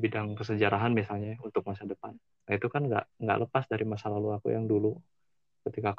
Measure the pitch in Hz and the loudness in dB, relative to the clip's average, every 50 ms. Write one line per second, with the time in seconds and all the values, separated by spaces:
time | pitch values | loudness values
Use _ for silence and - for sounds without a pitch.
0 | 113 110 113 110 107 104 104 98 104 101 110 104 107 101 98 101 113 120 120 113 | 2 0 0 -2 -2 -2 -4 -4 -4 -2 2 4 4 4 4 4 4 4 4 2
1 | 98 - 104 101 104 107 110 120 120 107 - 104 - 101 98 - 107 98 98 - | 2 0 -2 -4 -4 -6 -8 -8 -10 -4 -2 -2 -2 -2 -6 -6 -6 -8 -8 -8
2 | - 107 - - _ _ _ _ _ - 104 101 - 120 - 147 147 131 113 104 | -10 -14 -14 -16 _ _ _ _ _ -2 0 0 0 -2 0 0 0 2 2 0
3 | - - _ - 117 110 101 107 117 - - 135 123 - 113 104 110 110 107 104 | 0 -2 _ -4 0 2 2 2 0 0 0 -2 0 0 -2 -2 0 -2 -4 -4
4 | - 107 104 104 107 107 104 104 - 117 117 113 113 107 107 104 104 107 - - | -4 -4 -2 -2 0 -2 -2 -2 -2 -2 0 0 2 2 4 4 4 2 0 -2
5 | - _ _ _ _ _ _ _ _ _ _ _ _ - - - 104 104 101 | -10 _ _ _ _ _ _ _ _ _ _ _ _ -6 -4 -2 -2 -2 -2